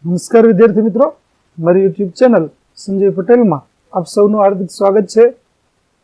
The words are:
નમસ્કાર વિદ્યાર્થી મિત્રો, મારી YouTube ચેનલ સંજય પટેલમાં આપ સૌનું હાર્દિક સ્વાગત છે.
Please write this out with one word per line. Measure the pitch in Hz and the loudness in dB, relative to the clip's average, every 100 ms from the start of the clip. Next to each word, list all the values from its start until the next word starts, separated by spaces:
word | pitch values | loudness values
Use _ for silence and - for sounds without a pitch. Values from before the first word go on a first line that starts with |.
| 165 | -6
નમસ્કાર | 175 - 226 226 | -6 0 2 4
વિદ્યાર્થી | 190 226 196 | 4 2 2
મિત્રો, | 220 202 294 - _ _ _ - | -2 -2 -2 -4 _ _ _ -6
મારી | 165 180 | -2 0
YouTube | 190 - 196 | 0 -2 -8
ચેનલ | - 254 220 151 _ _ _ | 0 2 2 -2 _ _ _
સંજય | - 190 196 | -8 -2 -2
પટેલમાં | 170 180 240 226 147 _ _ _ | -2 0 2 2 -2 _ _ _
આપ | 196 165 | -10 -6
સૌનું | - 208 214 | -2 0 2
હાર્દિક | 196 196 185 | 0 -2 -8
સ્વાગત | - 196 196 185 | -4 -2 0 -2
છે. | 220 233 254 _ _ _ _ _ _ | 2 2 0 _ _ _ _ _ _